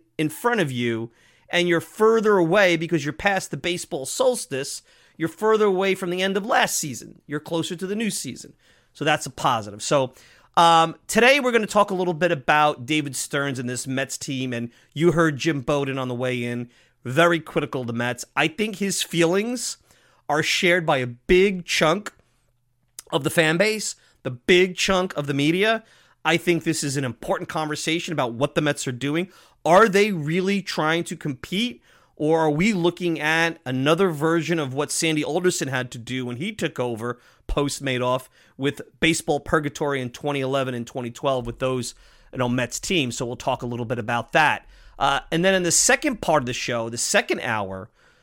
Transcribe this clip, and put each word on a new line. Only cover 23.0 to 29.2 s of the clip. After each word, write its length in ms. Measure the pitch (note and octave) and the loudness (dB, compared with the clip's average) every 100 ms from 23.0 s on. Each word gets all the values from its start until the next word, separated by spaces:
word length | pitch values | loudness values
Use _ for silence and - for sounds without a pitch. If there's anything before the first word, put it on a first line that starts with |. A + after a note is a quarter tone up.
| - | -6
of 100 | D#3+ | -4
the 80 | D#3+ | 0
fan 260 | - D#3 E3+ | 2 2 4
base, 380 | G#3+ A3 - - _ _ | 2 0 -6 -10 _ _
the 80 | C3 | -10
big 440 | B2 - F3+ F#3 E3+ | -6 4 6 4 2
chunk 400 | - F#3 F#3+ - | 0 2 0 -4
of 120 | C#3+ | -2
the 60 | |
media. 500 | C#3 D3 F3+ G#3+ A3+ - _ _ _ | 0 2 2 2 0 -4 _ _ _
I 120 | D#3 E3 | 0 2
think 280 | F3+ E3 | 2 0
this 180 | E3 D#3 | 0 -2
is 140 | D3 C#3 | -2 -2
an 80 | |
important 440 | C3 A#2 - F3 E3+ | -4 -6 -6 -4 -4
conversation 640 | D#3 D#3 D3 - E3+ - | -6 -4 -4 -4 -4 -2
about 220 | - B2 | -2 -2
what 220 | A#2 D3 E3+ | -2 0 0
the 40 | |
Mets 280 | D3+ C#3+ C#3 | 0 -2 -4
are 40 | |
doing. 380 | B2 C3+ D#3 | -4 -2 -2